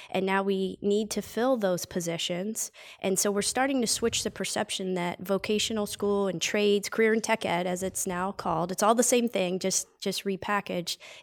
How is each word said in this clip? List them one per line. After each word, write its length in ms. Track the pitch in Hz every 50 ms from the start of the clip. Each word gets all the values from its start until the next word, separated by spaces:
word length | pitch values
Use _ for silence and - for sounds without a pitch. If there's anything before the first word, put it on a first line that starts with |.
| - -
and 140 | - 190 190
now 180 | 196 196 196 196
we 340 | 196 196 190 190 185 190 -
need 280 | - 202 202 214 220 214
to 100 | - 208
fill 340 | - - - 220 240 262 269
those 300 | 226 202 185 180 170 -
positions. 840 | - - 185 170 165 165 170 - - 175 175 196 220 233 - - - - - - - - -
And 180 | - 196 190
so 140 | - - 208
we're 100 | 196 202
starting 380 | 196 - - 247 269 277 269 254
to 80 | 226
switch 380 | - - - 226 226 - - -
the 60 | 214
perception 640 | - - 190 - - - 214 - - - 190 185 185
that 260 | 175 175 175 - -
vocational 640 | 185 202 196 190 - - 214 208 - - 226 214 208
school 420 | 202 - - 208 202 202 202 196
and 140 | 190 175 -
trades, 480 | - - - 208 208 208 202 202 196 -
career 240 | - 220 226 220 220
and 100 | 226 -
tech 220 | - 220 220 -
ed, 200 | 180 170 175 180
as 160 | 180 180 180
it's 240 | 190 185 - - -
now 280 | 190 180 202 190 196 -
called, 400 | - - 180 165 160 175 180 180
it's 100 | - 208
all 120 | 214 233
the 80 | 247 240
same 260 | - 254 247 240 226
thing, 280 | - 196 185 175 185
just, 300 | 180 - 190 185 - - _ _ -
just 240 | - 196 185 - -
repackaged, 720 | 202 190 175 - - 208 202 - - 185 180 170 - - - - - - -